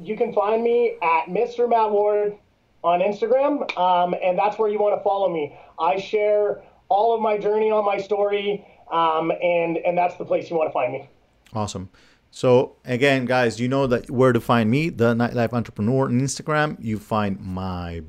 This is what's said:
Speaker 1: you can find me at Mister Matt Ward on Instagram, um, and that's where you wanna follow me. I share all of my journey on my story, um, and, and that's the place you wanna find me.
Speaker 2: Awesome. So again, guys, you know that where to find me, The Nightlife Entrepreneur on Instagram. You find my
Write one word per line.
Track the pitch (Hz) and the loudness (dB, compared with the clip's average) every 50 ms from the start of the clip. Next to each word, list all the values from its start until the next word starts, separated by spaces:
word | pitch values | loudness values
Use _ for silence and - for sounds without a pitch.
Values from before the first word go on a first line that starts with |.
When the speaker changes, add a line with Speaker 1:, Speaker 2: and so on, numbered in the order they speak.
Speaker 1:
you | 170 185 214 | -10 -8 -4
can | 233 240 220 | -2 -2 -2
find | - 208 202 208 220 226 233 | 0 0 0 0 0 0 2
me | 233 233 240 240 220 - - | 2 2 2 2 0 -2 -2
at | 170 165 165 165 165 180 | 0 0 2 0 0 -2
Mister | 180 208 240 233 - - 240 233 | -2 -2 -2 -2 0 0 2 2
Matt | 233 226 220 214 | 4 2 2 2
Ward | 208 202 208 208 208 208 208 208 208 - _ _ _ _ _ _ _ _ | 2 2 2 2 2 2 0 -2 -4 -8 _ _ _ _ _ _ _ _
on | - 170 175 175 | 0 2 2 2
Instagram, | 190 208 202 - 226 220 247 269 277 294 294 262 202 - - 180 | 2 0 -2 -2 0 0 2 2 2 2 0 -2 -4 -6 -2 0
um, | 180 185 180 175 180 180 175 - | 2 2 4 4 2 0 0 0
and | - 185 180 | 0 0 0
that's | 190 202 214 214 - | 2 0 0 0 0
where | 220 208 | 0 0
you | 208 208 | 0 2
wanna | 208 208 196 - - | 2 2 0 0 0
follow | 202 196 196 196 180 | 0 0 0 0 0
me. | 170 160 147 143 - - - - _ - | 0 -2 -4 -6 -8 -14 -20 -18 _ -2
I | 160 175 190 196 | 0 0 0 -2
share | 185 - 214 214 208 208 208 208 208 202 - - - - _ _ _ - | -2 -2 -2 0 2 2 2 2 2 0 -2 -6 -10 -18 _ _ _ 0
all | 185 202 220 233 226 | 2 2 2 2 2
of | 220 | 0
my | 220 220 208 - | 0 -2 -2 0
journey | 190 208 214 214 214 220 | 0 0 0 0 2 2
on | 214 208 208 | 2 2 2
my | 202 196 196 | 0 -2 -2
story, | 190 - 208 202 202 202 202 202 202 202 190 - - - - _ _ - | -2 -2 -2 0 0 0 0 -2 -2 -2 -4 -4 -8 -16 -20 _ _ -4
um, | 160 165 165 160 156 160 160 165 175 - | 0 0 2 2 0 0 0 -2 -2 0
and, | 180 175 175 170 170 170 165 160 | 0 0 2 2 0 -2 -2 -2
and | - 180 175 | -2 -2 0
that's | 175 175 175 - | 0 0 0 -2
the | - 170 | -6 -4
place | - 185 165 151 - | -4 -2 -4 -2 -4
you | 170 | -2
wanna | 160 156 - | -2 -2 -2
find | - 151 127 123 | -2 -2 -2 -4
me. | 135 135 - - _ _ _ _ _ _ _ _ - | -4 -8 -12 -16 _ _ _ _ _ _ _ _ -6
Speaker 2:
Awesome. | 110 104 95 - 92 92 - _ _ _ _ _ _ _ _ | -6 -6 -6 -6 -10 -12 -14 _ _ _ _ _ _ _ _
So | - - - 131 123 127 135 - - _ - | -8 -2 2 4 4 4 4 0 -6 _ -8
again, | 131 127 113 135 143 135 131 127 | -6 -2 0 2 2 2 2 0
guys, | 120 127 127 123 117 101 113 | 0 0 2 2 0 0 -2
you | 123 123 | -2 -2
know | 135 139 139 | 0 0 0
that | 127 123 110 - - | 0 0 -2 -2 -2
where | 135 120 131 131 | 2 4 4 4
to | 120 117 | 4 2
find | - - 123 117 110 107 | 2 2 2 2 4 2
me, | 123 147 160 170 | 2 2 0 -2
The | 135 - 117 117 117 | 0 2 2 2 2
Nightlife | 113 120 117 - 120 117 113 | 2 0 0 0 -2 -2 0
Entrepreneur | 123 120 104 - - - 104 113 131 131 135 | -2 -4 -6 -6 -6 -4 -2 0 0 0 0
on | 135 120 123 | 0 0 0
Instagram. | 139 135 - - - 160 151 151 151 151 - - | 0 -2 -4 -6 -4 -2 0 0 0 -2 -4 -6
You | - 113 107 101 | -6 -6 -6 -6
find | - - 113 107 104 98 95 98 | -4 -2 -2 0 0 -2 -4 -6
my | 101 95 92 92 95 92 90 87 87 85 85 85 80 | -6 -8 -6 -6 -6 -6 -6 -6 -8 -8 -10 -10 -12